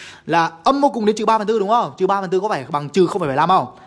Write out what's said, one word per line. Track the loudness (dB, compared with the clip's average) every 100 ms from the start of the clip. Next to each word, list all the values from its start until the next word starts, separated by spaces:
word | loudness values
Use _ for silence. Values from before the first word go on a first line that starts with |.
| -20 -16 -2
Là | 0 0 -2
âm | 0 2
vô | 0
cùng | 2 -2
đến | 0
trừ | 0
ba | 0
phần | 0
tư | -2
đúng | 2
không? | 0 0 -2
Trừ | -2
ba | -2
phần | -2
tư | -2
có | 0
phải | -2 -4
bằng | -6 -2
trừ | 2 2
không | 0
phẩy | -2
bảy | 0
lăm | 2
không? | 2 0 -12